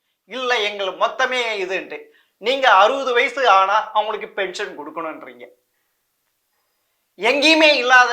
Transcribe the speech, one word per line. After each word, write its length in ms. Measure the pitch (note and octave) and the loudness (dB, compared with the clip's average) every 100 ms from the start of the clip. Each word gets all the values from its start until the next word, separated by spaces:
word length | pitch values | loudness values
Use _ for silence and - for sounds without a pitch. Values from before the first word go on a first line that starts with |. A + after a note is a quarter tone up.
| _ _ - | _ _ -14
இல்ல, 220 | B3 B3 A#3+ | -8 -4 -2
எங்களுக்கு 420 | G#3 G#3 F#3+ F3 | -2 -4 -6 -2
மொத்தமே 420 | F#3+ - B3+ B3+ A3+ G#3 | -4 -2 -2 -2 -4 -4
இதுன்ட்டு. 400 | F#3 F3+ B2 D3+ - _ _ _ | -4 -6 -8 -16 -18 _ _ _
நீங்க 260 | G#3+ C#4 B3+ | -4 0 4
அறுபது 380 | F#3+ A3 C#4 B3+ | 4 4 0 -2
வயசு 280 | A#3+ C4+ C#4 A#3+ | 0 0 0 2
ஆனா 280 | F#3+ F#3+ G#3+ - | 4 4 0 0
அவங்களுக்கு 380 | G#3+ G#3+ G#3+ - | -4 -4 -6 -10
பென்ஷன் 440 | - F#3+ G3 F#3+ C#3+ | -8 -8 -8 -10 -12
கொடுக்கணும்ன்றீங்க. 680 | D3+ D#3+ D#3+ D3 B2+ A#2+ A#2+ _ _ _ _ _ _ _ _ _ _ _ _ _ _ _ _ - | -14 -12 -12 -12 -18 -20 -20 _ _ _ _ _ _ _ _ _ _ _ _ _ _ _ _ -4
எங்கேயுமே 500 | A3 C#4 D4+ D#4+ D#4 C4 | -2 2 4 4 4 2
இல்லாத 360 | B3 B3+ A#3+ | 4 4 4